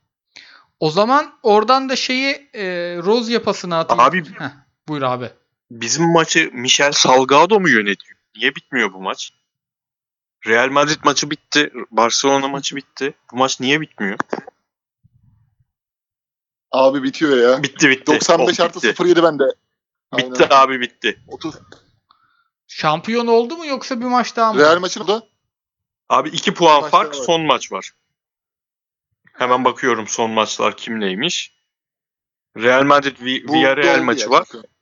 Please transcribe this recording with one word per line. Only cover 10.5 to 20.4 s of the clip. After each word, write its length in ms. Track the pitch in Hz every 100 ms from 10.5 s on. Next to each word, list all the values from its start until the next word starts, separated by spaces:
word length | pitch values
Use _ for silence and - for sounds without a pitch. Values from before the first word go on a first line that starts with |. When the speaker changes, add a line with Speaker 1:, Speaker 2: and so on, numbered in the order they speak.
| 113 131
Speaker 2:
Madrid 300 | 139 147 151
maçı 260 | 147 139 147
bitti. 440 | 151 - 151 147 127 101
Barcelona 560 | 110 117 - 139 139 135
maçı 280 | 139 139 139
bitti. 380 | - - 135 - _
Bu 60 | 120
maç 220 | 131 -
niye 220 | 127 151
bitmiyor? 360 | 151 - 98 107 - - - - _ _ _ _ _ _ _ _ _ _ _ _ _ _ _ _ _ _ _ _ _
Speaker 3:
Abi 320 | 127 135 143
bitiyor 340 | 135 - 151 127
ya. 260 | 120 131
Speaker 2:
Bitti, 260 | 139 - 143
bitti. 160 | 131 -
Speaker 3:
Doksan 420 | - - 170 135
beş 120 | 175
artı 200 | 170 175
sıfır 260 | 117 - 175
yedi 160 | 170
Speaker 2:
Oh, 20 |
bitti. 160 | 165 165
Speaker 3:
bende. 40 | 135 - _ _ _ _ _ 120
Speaker 2:
Bitti 300 | 127 127